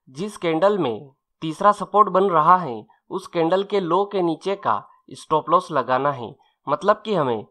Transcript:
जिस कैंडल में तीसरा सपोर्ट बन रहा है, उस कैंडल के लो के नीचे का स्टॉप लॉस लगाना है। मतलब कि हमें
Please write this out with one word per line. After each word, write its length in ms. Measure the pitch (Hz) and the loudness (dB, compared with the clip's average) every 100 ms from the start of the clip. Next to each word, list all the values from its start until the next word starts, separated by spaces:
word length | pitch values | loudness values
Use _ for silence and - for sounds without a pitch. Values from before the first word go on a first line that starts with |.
| _ | _
जिस 260 | 131 208 - | -10 -10 -6
कैंडल 420 | 175 160 190 208 | -4 2 2 2
में 320 | 143 107 139 _ _ _ | -2 -4 -12 _ _ _
तीसरा 300 | 160 151 196 | -10 0 2
सपोर्ट 360 | 202 190 202 208 | 2 2 2 4
बन 160 | 180 | 4
रहा 320 | 196 165 156 180 | 2 4 4 4
है, 300 | 160 113 107 _ - | 2 -8 -12 _ -12
उस 160 | - - | -12 -6
कैंडल 380 | 175 165 185 | -2 0 0
के 160 | 196 202 | 0 -2
लो 240 | 175 175 | 0 0
के 180 | 202 202 | 0 -2
नीचे 320 | 175 156 185 190 | -2 -4 -6 -4
का 260 | 131 104 - _ - | -2 -4 -6 _ -20
स्टॉप 380 | 135 - 160 - | -20 -2 -2 2
लॉस 200 | 170 175 | 0 0
लगाना 400 | 151 123 127 139 | -4 0 0 0
है। 220 | 135 110 - _ _ - | -4 -8 -14 _ _ -6
मतलब 360 | 147 185 180 | -2 0 0
कि 100 | 220 | -2
हमें 320 | 196 135 113 101 | -2 -2 -4 -8